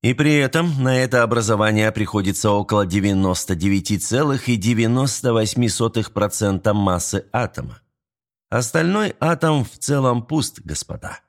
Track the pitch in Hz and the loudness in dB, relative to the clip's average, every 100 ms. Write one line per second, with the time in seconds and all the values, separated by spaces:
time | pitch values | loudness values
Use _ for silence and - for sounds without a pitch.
0 | 113 127 151 147 135 165 170 139 131 127 | 0 2 2 4 2 0 0 0 2 2
1 | 127 127 117 117 107 107 107 107 107 107 | 2 2 2 0 0 2 2 2 0 0
2 | 101 107 95 95 110 101 101 104 98 101 | -2 0 0 0 2 0 2 0 2 0
3 | 101 98 95 90 - 85 98 98 90 101 | 2 2 2 0 -2 -2 2 0 0 -4
4 | - 120 151 135 - 117 101 113 113 123 | 0 0 0 0 0 0 0 2 2 2
5 | 135 - 127 117 107 - 120 - 113 113 | 0 -2 0 0 0 0 0 0 0 -2
6 | 101 - 101 - 101 98 110 104 98 90 | -4 -2 -2 0 0 0 0 2 2 0
7 | - 101 - 120 117 - 60 - _ _ | -2 -6 -4 -4 -4 -6 -14 -14 _ _
8 | _ _ _ _ _ 117 120 160 165 208 | _ _ _ _ _ -4 -2 0 0 0
9 | 208 - 151 160 160 151 117 - - 143 | -2 -2 -2 0 0 0 -2 -6 -2 0
10 | 131 120 117 151 - - 87 76 - - | 2 0 -2 -4 -4 -8 -10 -10 -8 -12
11 | - - | -12 -16